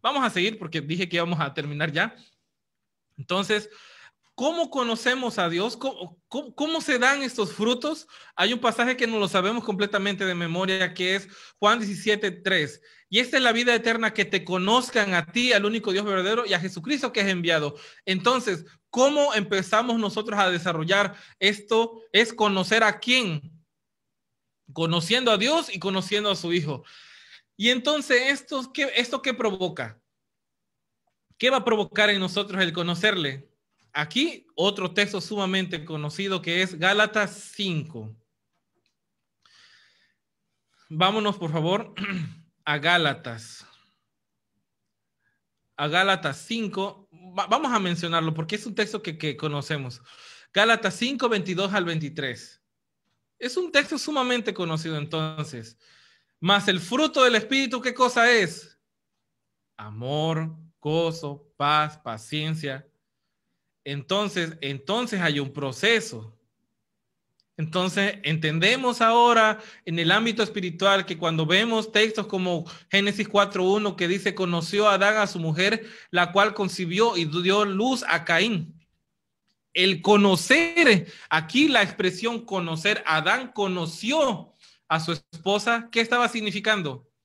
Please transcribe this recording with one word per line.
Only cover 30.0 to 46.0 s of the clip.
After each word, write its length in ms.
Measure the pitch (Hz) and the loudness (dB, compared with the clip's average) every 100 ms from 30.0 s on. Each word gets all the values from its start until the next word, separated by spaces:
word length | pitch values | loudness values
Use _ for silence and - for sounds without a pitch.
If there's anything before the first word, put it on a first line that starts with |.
| _ _ _ _ _ _ _ _ _ _ _ _ _ _ | _ _ _ _ _ _ _ _ _ _ _ _ _ _
¿Qué 120 | 247 | 0
va 80 | 262 | 2
a 80 | 240 | 2
provocar 440 | 220 196 - 208 | 0 0 2 2
en 100 | 202 | 2
nosotros 420 | 185 190 202 190 | -2 -4 -4 -2
el 120 | 180 | -2
conocerle? 760 | 165 175 170 214 190 147 135 - _ _ _ _ | -2 -4 0 0 0 -4 -8 -16 _ _ _ _
Aquí 540 | 143 151 240 320 262 _ - | -6 -4 -2 -2 -4 _ -2
otro 380 | 190 202 180 | 0 0 -4
texto 260 | 180 202 208 | -2 -2 -2
sumamente 640 | - 208 190 190 185 175 | -6 -4 -2 -2 -2 -8
conocido 580 | 160 156 147 147 196 190 | -10 -8 -8 -6 -4 -4
que 200 | 170 170 | -2 -2
es 180 | 185 175 | -2 0
Gálatas 720 | 180 208 208 214 190 - - - | 0 2 2 0 -4 -6 -18 -8
cinco. 600 | 202 160 - 120 110 110 _ _ _ _ _ _ _ _ _ _ _ _ _ _ _ _ _ _ _ _ _ _ _ _ _ _ _ | -4 -4 -6 -12 -16 -18 _ _ _ _ _ _ _ _ _ _ _ _ _ _ _ _ _ _ _ _ _ _ _ _ _ _ _
Vámonos, 500 | 160 185 214 208 196 | 0 2 2 0 -2
por 140 | 165 | -4
favor, 420 | 160 160 202 226 - | -2 0 0 -2 -10
<clears throat> 720 | 202 185 135 - _ _ - | -8 -6 -8 -12 _ _ -2
a 120 | 147 | 0
Gálatas. 880 | 151 175 156 135 127 113 110 - - _ _ _ _ _ _ _ _ _ _ _ _ _ _ _ _ _ _ _ _ - | 4 4 2 -2 -10 -12 -14 -20 -20 _ _ _ _ _ _ _ _ _ _ _ _ _ _ _ _ _ _ _ _ -6
A 120 | 147 | 0
Gálatas 500 | 170 | 2